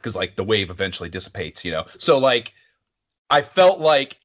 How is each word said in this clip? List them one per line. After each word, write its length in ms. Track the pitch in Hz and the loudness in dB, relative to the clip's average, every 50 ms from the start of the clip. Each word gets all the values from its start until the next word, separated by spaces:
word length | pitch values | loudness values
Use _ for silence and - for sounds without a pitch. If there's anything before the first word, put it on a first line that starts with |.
'Cause, 140 | - 117 - 92 | -12 -10 -8 -6
like, 180 | 92 90 - | -8 -6 -6
the 80 | - 95 | -6 -4
wave 260 | 104 110 104 98 87 | -2 0 -2 -2 -4
eventually 400 | 90 90 98 95 - - 87 82 | -6 -6 -6 -6 -6 -8 -12 -10
dissipates, 540 | 82 92 - - - - 82 78 - - - | -10 -12 -12 -12 -12 -12 -12 -12 -12 -12 -10
you 80 | 87 | -8
know? 140 | 80 80 82 - - - | -6 -8 -8 -10 -12 -6
So, 180 | - - 156 135 | 0 2 2 4
like, 360 | 127 131 123 120 110 - _ _ _ _ _ _ _ _ _ _ _ _ _ _ _ - | 4 2 2 0 -2 -6 _ _ _ _ _ _ _ _ _ _ _ _ _ _ _ 0
I 120 | 147 147 | 0 0
felt 380 | 143 - - 190 185 185 190 170 | 0 0 2 4 6 6 4 4
like 380 | 156 156 151 139 139 - - _ _ | 2 2 2 2 2 -2 -8 _ _